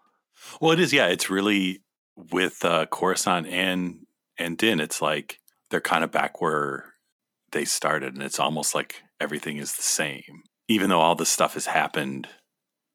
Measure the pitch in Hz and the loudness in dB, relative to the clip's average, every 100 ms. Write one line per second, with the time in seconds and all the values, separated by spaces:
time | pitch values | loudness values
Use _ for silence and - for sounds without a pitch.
0 | _ _ _ _ - - 160 165 156 139 | _ _ _ _ -18 0 2 4 4 4
1 | 90 92 - 95 104 101 92 95 _ _ | 4 2 0 2 4 2 2 -4 _ _
2 | _ - 85 90 92 - 87 85 78 - | _ -20 -4 0 0 0 2 2 0 -2
3 | 92 92 101 90 80 90 95 92 90 - | 0 0 0 0 0 -2 0 0 -4 -8
4 | - _ _ - 85 82 113 87 76 - | -20 _ _ -8 -6 0 2 2 -2 -2
5 | 76 76 - - _ _ - 87 - 85 | -2 -2 -6 -18 _ _ -6 -4 0 0
6 | 80 78 73 - 82 76 71 65 - _ | 0 0 -2 -2 -2 0 -2 -6 -12 _
7 | _ _ _ _ - 80 73 - 76 76 | _ _ _ _ -8 -4 -2 -2 0 -2
8 | 67 65 69 - 69 78 71 76 - - | -4 -8 -8 -2 -2 0 -2 -4 -6 -12
9 | _ - 73 76 80 73 71 - - - | _ -8 -6 -4 -6 -8 -8 -6 -2 -2
10 | 78 65 - 71 _ _ - 110 95 87 | -4 -6 -14 -20 _ _ 0 2 4 6
11 | 82 85 82 - 78 78 - 80 73 - | 6 4 0 2 0 0 -2 0 0 -4
12 | 67 67 - - _ _ _ _ _ | -4 -8 -12 -18 _ _ _ _ _